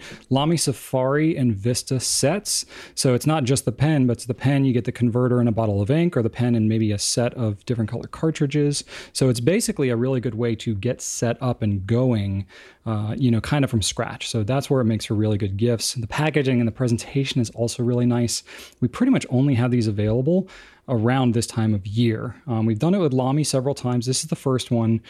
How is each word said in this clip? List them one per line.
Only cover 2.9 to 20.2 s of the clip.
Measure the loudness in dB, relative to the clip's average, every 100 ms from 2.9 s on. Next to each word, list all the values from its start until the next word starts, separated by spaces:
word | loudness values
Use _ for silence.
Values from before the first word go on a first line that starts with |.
| -2
So | 2
it's | 2 2
not | 0
just | 2 0
the | 0
pen, | 0 2 4 2
but | 0
it's | -4
the |
pen, | -2 0 2
you | 2
get | 2
the | -2
converter | 0 0 2 2 4
and | 2
a |
bottle | 2 0 0
of | 2
ink, | 2 2 2
or |
the | 0
pen | 0 0 2
and | 2
maybe | 2 0
a | 0
set | -2 0 -2
of | 0 -4 -2 -4
different | -2 -2
color | -4 -10
cartridges. | -4 -2 0 0 2 0 -2 -8 -14 -12
So | 0 2
it's | 2
basically | 2 2 0 -2 0
a | 0
really | 0 0
good | -2
way | -2 -2 -2
to | -2
get | -2 -2 -4
set | -6 -4 -2 -2
up | -2 -2
and | 0 -2 0
going, | 2 2 2 0 -4 -6 -12 -20 -12 -6
uh, | -4 -2 0
you | 2
know, | 2
kind | 2 0
of | 2
from | 0
scratch. | -2 -4 -6 -8 -6
So | -4
that's | 0 -2 0
where | 2
it | 2
makes | 0
for | 0
really | 0 2 0
good | -2 0
gifts. | 0 0 -4
The | -6 -6
packaging | -2 0 2 2 2
and | 2
the |
presentation | 0 0 0 -2 -2 -2 0
is | -2
also | -2 -4 -2
really | 0 2 2
nice. | 2 0 -4 -10 -18 -20 -4
We | -4
pretty | 0 2
much | 2 2
only | 2 2
have | 2 2
these | 2 0
available | 0 0 0